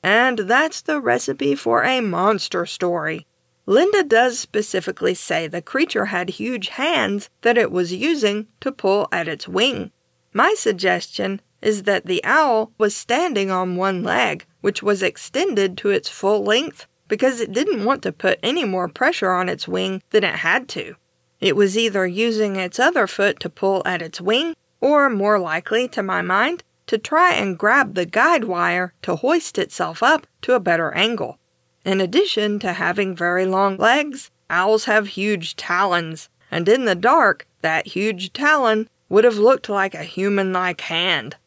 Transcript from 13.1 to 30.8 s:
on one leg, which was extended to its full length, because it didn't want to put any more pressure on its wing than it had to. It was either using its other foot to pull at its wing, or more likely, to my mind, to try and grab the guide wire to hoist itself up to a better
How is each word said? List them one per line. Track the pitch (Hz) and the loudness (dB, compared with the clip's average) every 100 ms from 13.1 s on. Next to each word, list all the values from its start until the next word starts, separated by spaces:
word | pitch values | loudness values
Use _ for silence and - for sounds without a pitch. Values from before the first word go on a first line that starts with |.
| 247 359 220 190 | 0 0 0 0
on | 185 185 180 | 0 -2 0
one | 190 185 | -2 -2
leg, | - - 226 165 - _ | -2 0 0 -4 -12 _
which | 196 202 | -4 -2
was | - 202 | -2 0
extended | 190 - - 262 381 220 196 185 | -2 -4 -8 -2 0 0 0 -2
to | 202 | -2
its | 196 - | -2 -2
full | - 190 208 | -4 0 0
length, | 202 220 302 - - _ _ | 2 0 0 -10 -20 _ _
because | 220 262 240 | 0 0 0
it | 226 | -4
didn't | 208 370 277 | -2 0 0
want | 208 262 | 0 -2
to | 175 | -4
put | 151 190 - | -2 -2 0
any | 214 311 | 0 -2
more | 240 185 180 | -2 -2 -4
pressure | - 269 349 190 | 0 0 0 0
on | 180 180 | 0 -2
its | 175 - | -4 -4
wing | 185 190 190 _ | -4 -4 -6 _
than | 220 | 0
it | 190 - | 2 -2
had | 165 214 262 | 0 0 -2
to. | - 85 - _ _ _ _ | -10 -10 -14 _ _ _ _
It | 185 | 0
was | 160 202 202 | 4 2 2
either | 226 196 | 0 0
using | 185 180 233 220 214 196 | -2 0 0 0 -2 -2
its | 180 - | -6 0
other | 269 349 196 | 2 2 -2
foot | - 202 - | 0 0 0
to | 170 | -8
pull | - 190 190 | -2 0 0
at | 185 180 | 0 -4
its | 165 - | -6 -6
wing, | 180 226 330 320 _ _ | -2 0 -2 -6 _ _
or | 269 294 277 | 2 4 2
more | 214 202 208 | 2 2 2
likely, | 170 160 - 220 247 | 0 -4 -2 -2 -2
to | - | -4
my | 196 185 | -4 -2
mind, | 180 190 254 349 - _ - | 0 2 0 -2 -12 _ -4
to | 220 | -4
try | - 311 359 | 0 4 4
and | - 196 175 | 4 -2 0
grab | 208 262 240 | 2 4 2
the | 185 175 | -2 -2
guide | 202 277 330 | 2 4 4
wire | 220 175 175 175 180 _ | 0 0 0 0 -4 _
to | - | -6
hoist | 170 254 339 - - | -2 2 0 0 -4
itself | 175 - 160 165 | -4 -4 -6 0
up | 240 311 - _ | 2 2 -2 _
to | - | 0
a | 247 | 0
better | 180 170 | 2 0